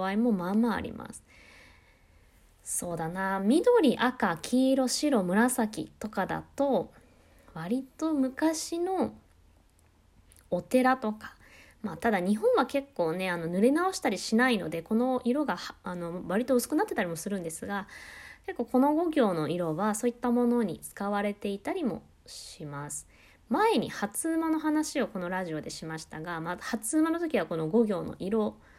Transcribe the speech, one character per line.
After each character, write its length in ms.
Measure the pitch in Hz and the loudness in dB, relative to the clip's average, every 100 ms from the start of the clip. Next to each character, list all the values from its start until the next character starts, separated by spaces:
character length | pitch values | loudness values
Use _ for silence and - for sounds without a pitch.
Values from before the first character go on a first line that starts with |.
| 190 | 0
合 100 | 202 | 2
も 160 | 240 | 2
ま 180 | 196 175 | 2 0
あ 40 | |
ま 180 | 208 233 | 2 2
あ 40 | 180 | 0
あ 40 | |
り 120 | - | -6
ま 200 | - - | -10 -14
す。 100 | - _ - - - - - _ _ _ _ _ _ _ _ | -16 _ -20 -20 -20 -20 -20 _ _ _ _ _ _ _ _
そ 300 | - - 175 | -10 -8 -6
う 20 | 165 | -6
だ 120 | 160 | -6
な、 320 | 185 190 190 | -2 -2 0
緑、 580 | 196 302 494 480 294 170 | 4 6 8 6 6 4
赤、 400 | 247 - 196 165 | 0 2 0 0
黄 300 | - 247 262 | 0 2 4
色、 160 | 269 254 | 4 2
白、 340 | - 302 247 | 0 2 2
紫 680 | 180 196 247 254 214 - - - | 4 4 4 2 -2 -4 -10 -10
と 100 | 214 | -8
か 180 | 208 180 | -4 -4
だ 160 | 160 - - | -4 -6 -2
と、 340 | 277 214 - - - _ _ _ - | 2 2 -2 -12 -20 _ _ _ -18
割 300 | 160 170 254 269 - | -10 -4 -4 -4 -4
と 160 | 320 | -2
昔 640 | 294 262 262 311 320 - 339 | 2 0 2 0 0 -4 -4
の 340 | 359 370 233 - _ _ _ _ _ _ _ _ _ _ _ - - | -2 0 -2 -6 _ _ _ _ _ _ _ _ _ _ _ -18 -6
お 120 | 180 | -6
寺 340 | - 254 254 262 | 0 2 4 2
と 160 | 214 | -2
か、 220 | 214 - - - - - - | -8 -14 -20 -20 -20 -20 -12
ま 100 | 208 | -10
あ、 40 | 160 | -2
た 140 | 233 | 0
だ 80 | 196 | 2
日 160 | 180 214 | 2 2
本 180 | 453 | 4
は 120 | 466 262 | 4 2
結 220 | 277 277 | -2 -4
構 180 | - 165 | -2 -2
ね、 160 | 180 185 | 0 -2
あ 60 | 175 | -2
の、 100 | 165 | -2
塗 140 | 180 | 4
り 120 | 240 | 4
直 200 | 302 370 | 4 2
し 80 | 381 | 0
た 80 | 277 | -2
り 80 | 185 | -2
し 200 | - 220 | 0 4
な 120 | 254 | 4
い 80 | 214 | 2
の 100 | 165 | -2
で、 140 | 165 | -6
こ 120 | 160 | -2
の 260 | 220 254 254 | 0 2 0
色 200 | 233 277 | 0 0
が 120 | 294 180 | 0 -4
は、 180 | - - | -6 -12
あ 120 | 185 | -10
の、 280 | 180 170 175 170 | -8 -6 -6 -2
割 180 | 196 254 | 0 2
と 80 | |
薄 160 | 247 240 | 2 2
く 60 | 302 | 0
な 80 | |
っ 20 | 427 | 0
て 80 | |
た 80 | 349 | -2
り 60 | 180 | -2
も 80 | 165 | -4
す 120 | 196 | -4
る 120 | 196 | -4
ん 20 | |
で 80 | 160 | -6
す 160 | - 202 | -8 -8
が、 220 | 202 190 - - - - - - | -8 -8 -16 -18 -18 -20 -14 -10
結 100 | 359 | -6
構 80 | |
こ 140 | 233 247 | 2 4
の 160 | 285 | 4
五 160 | 302 349 | 4 2
行 240 | 311 214 | 2 2
の 140 | 170 147 | 2 0
色 280 | 175 165 156 | 0 -2 0
は 180 | 214 | 0
そ 120 | 208 247 | 0 -2
う 40 | |
い 20 | |
っ 40 | 233 | -2
た 140 | 247 | 0
も 160 | 240 240 | 2 2
の 160 | 240 | 2
に 160 | 202 - | 0 -4
使 320 | - - 202 | -12 -6 -4
わ 120 | 208 | -2
れ 120 | 208 | -2
て 140 | 202 202 | -4 -6
い 100 | 196 | -6
た 140 | 277 | -6
り 120 | 370 | -4
も 180 | 254 - - _ - | -4 -4 -12 _ -20
し 380 | - - - | -18 -18 -14
ま 260 | 151 143 147 | -12 -10 -10
す。 160 | - - - - _ - | -12 -14 -20 -20 _ -2
前 300 | 277 453 320 | 2 4 2
に 120 | - | 0
初 400 | - 202 - 330 | -4 -6 -4 -2
馬 200 | 320 330 | 0 0
の 80 | 311 | 0
話 420 | 302 302 302 294 | 2 0 0 -2
を 60 | 208 | -4
こ 100 | 190 | -4
の 100 | 175 | -4
ラ 160 | 185 | -4
ジ 100 | 180 | -4
オ 60 | 156 | -6
で 100 | - | -6
し 140 | - | -10
ま 140 | 160 160 | -10 -10
し 60 | |
た 160 | - 160 | -10 -12
が、 200 | 160 165 | -8 -6
ま 120 | 165 | -6
あ、 60 | 180 | -8
初 380 | - 226 - 311 | -6 -6 0 2
馬 120 | 320 | 2
の 80 | 339 | 0
時 200 | 330 214 | 0 0
は 80 | 165 | 0
こ 100 | 165 | -2
の 100 | 156 | 2
五 180 | 220 | 2
行 180 | 214 175 | 2 0
の 140 | 156 - | -4 -8
色 380 | 185 220 214 - - | -2 0 -2 -6 -20